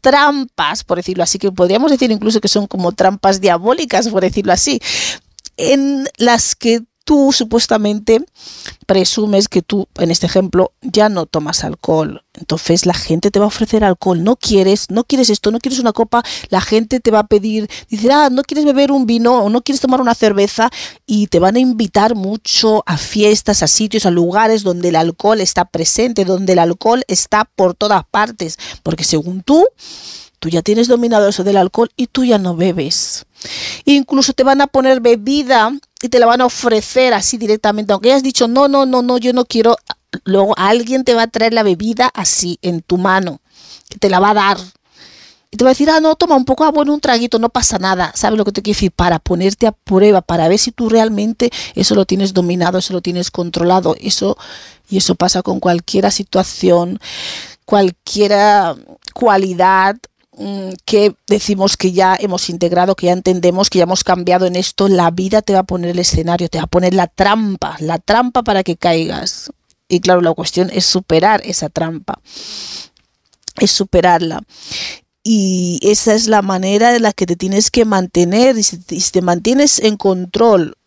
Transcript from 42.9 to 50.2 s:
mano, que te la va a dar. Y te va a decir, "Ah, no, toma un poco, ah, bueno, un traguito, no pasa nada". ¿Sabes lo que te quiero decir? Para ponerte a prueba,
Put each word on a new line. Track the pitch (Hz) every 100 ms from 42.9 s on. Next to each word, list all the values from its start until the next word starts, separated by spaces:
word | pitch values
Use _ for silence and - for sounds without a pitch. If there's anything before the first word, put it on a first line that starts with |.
| 180
mano, | 190 190 185 139 _ _ - - _
que | -
te | 202
la | 185
va | 202
a |
dar. | 214 196 196 185 _ _ _ - - - _ _
Y | 214
te |
va | 254
a |
decir, | 262 294
"Ah, | 311
no, | 311 311
toma | 349 277
un | 262
poco, | 262
ah, | 311
bueno, | 302 294
un | 294
traguito, | - 233 240 226
no | 233
pasa | 247 233 202
nada". | 190 185 165 -
¿Sabes | 214 220
lo | 202
que |
te | 202
quiero | 208 202
decir? | 190
Para | - 175 165
ponerte | - 180 190 202 226
a |
prueba, | - - 190 208 196